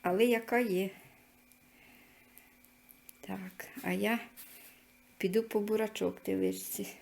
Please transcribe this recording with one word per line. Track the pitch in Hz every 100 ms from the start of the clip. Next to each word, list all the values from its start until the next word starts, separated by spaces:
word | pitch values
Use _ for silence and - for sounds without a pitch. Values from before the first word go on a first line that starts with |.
Але | 180 185
яка | 240 233 233 240
є. | 240 185 190 - - - - - - - - - - - - - - - - - - - - - - -
Так, | - 196 185 - - -
а | 180
я | 185 208 233 - - - - - - - - - -
піду | 190 208
по | 226 214
бурачок | 208 214 220 - 180 -
теличці. | - 190 185 190 - - 196 -